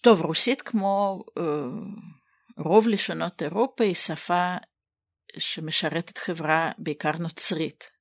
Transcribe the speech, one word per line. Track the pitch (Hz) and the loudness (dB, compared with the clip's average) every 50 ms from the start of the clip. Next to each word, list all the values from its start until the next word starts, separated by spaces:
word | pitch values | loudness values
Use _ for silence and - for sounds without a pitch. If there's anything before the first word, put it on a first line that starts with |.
| - | 8
טוב, | 247 220 175 | 8 8 8
רוסית, | 160 151 160 - - 233 269 - | 6 0 2 2 4 4 2 0
כמו, | - - - 214 190 196 196 196 202 196 196 180 - - _ - | -2 -4 -2 -2 0 2 2 2 2 0 -2 -6 -12 -12 _ -4
אה, | 170 160 147 151 143 123 127 - - - - - - - - _ _ _ _ _ _ _ - - | -2 -2 -2 -2 -4 -6 -8 -10 -12 -12 -14 -16 -16 -20 -20 _ _ _ _ _ _ _ -12 -8
רוב | 156 156 175 214 220 233 | -2 4 6 6 6 6
לשונות | 214 202 - - 175 160 165 175 - - 165 | 0 0 -2 -4 -4 -4 -4 -6 -4 -6 -6
אירופה, | 151 170 202 233 254 - - 233 | -4 0 0 0 0 2 0 0
היא | 202 175 | 0 2
שפה | - - - 165 147 - - 175 175 180 180 180 - - _ _ _ _ _ _ _ _ _ _ _ _ _ - - | 2 0 0 0 -4 -2 -2 0 0 0 0 -4 -6 -10 _ _ _ _ _ _ _ _ _ _ _ _ _ -10 -8
שמשרתת | - - - - 160 156 151 - - 156 143 165 170 - - - | -8 -6 -6 -8 -6 -4 -2 -2 -2 0 -2 -2 -6 -6 -10 -10
חברה | - - 180 165 160 151 156 160 165 156 - - | -6 -6 -6 -4 0 2 2 2 2 0 -4 -6
בעיקר | 160 156 147 147 - 151 151 160 | -6 -8 -6 -4 -2 -4 -2 -2
נוצרית. | 170 165 - - - - 190 156 160 156 - _ - - _ _ | -4 -8 -4 0 0 0 2 0 -2 -4 -6 _ -20 -20 _ _